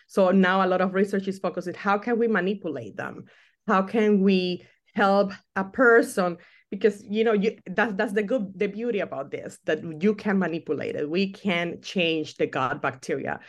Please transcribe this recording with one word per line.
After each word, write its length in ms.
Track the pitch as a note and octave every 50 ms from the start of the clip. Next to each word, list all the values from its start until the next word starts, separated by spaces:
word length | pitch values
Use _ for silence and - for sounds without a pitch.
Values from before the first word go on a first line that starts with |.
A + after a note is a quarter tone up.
| _
So 240 | _ - G#3 F#3+ F3+
now 340 | F#3+ G3 F#3 F3+ F#3+ F#3+ F#3
a 40 | F3+
lot 120 | F#3 F#3
of 140 | F#3 F#3+ F#3+
research 340 | F#3+ G#3 G3+ G#3 G3 F#3+ G3
is 100 | F#3+ -
focused 300 | - F3 - F3 F3 F3+
on 60 | D#3+
how 240 | - - G3+ G3+ G#3
can 200 | G#3 B3 A#3+ A3
we 100 | A#3 A3+
manipulate 680 | G#3+ F3+ F3 F#3+ G3+ F#3+ - D#3+ C3+ B2+ A#2 - -
them? 280 | - - C2 - - - - _ _ _ _ _ _ _
How 160 | - F#3+ F#3+
can 380 | F#3+ F#3+ G#3+ A#3 G#3+ G#3+ G#3 F#3+
we 460 | F#3+ G3+ F#3+ F#3 F3+ F3+ F3+ F3 - _ _ _ _ _ -
help 380 | A3 G#3 G3 G3 G3+ G3+ G3 - - _ _ -
a 80 | G3 F#3+
person? 720 | G3 - - C4 A#3+ A3+ A#3 - A#3+ - G3+ F3+ F3 E3+ E3+ - - - _ _ _
Because, 340 | G#3 G3 - G#3+ G3+ - - G3
you 140 | G3+ A3
know, 120 | A3 A#3 G#3+
you, 240 | G#3 F#3+ A3 - - _
that's, 280 | F#3+ F3 G#3+ G#3 A#3+ G3
that's 180 | F#3+ G#3 -
the 100 | G3 G#3+
good, 300 | G#3 F#3+ C4 B3+ G3 E3+ F#3+
the 100 | F3+ G3+
beauty 340 | G3 G3 G#3+ A#3+ B3 G#3 F#3+
about 300 | D#3+ - C3+ C3+ C#3+ C#3
this, 280 | D3 - - - - - _
that 160 | F3 D#3 D3+ E3 E3 D#3 D3+
you 120 | F3+ G#3+ G#3
can 240 | G#3 - G#3+ G3 F#3+
manipulate 580 | F3+ D#3+ E3 D#3 - - D3+ - - - -
it. 120 | - D3 D3
We 240 | E3 F#3 G3 G3
can 480 | G3 - - G3+ F3 E3+ F3 E3+ - -
change 540 | - - - F#3+ E3+ E3 D#3+ D#3 D3+ - -
the 100 | - D#3+
gut 360 | D3+ - C#3 C3 B2 D3 D3
bacteria. 580 | - C3+ B2 - - - D3 C3+ - - - - -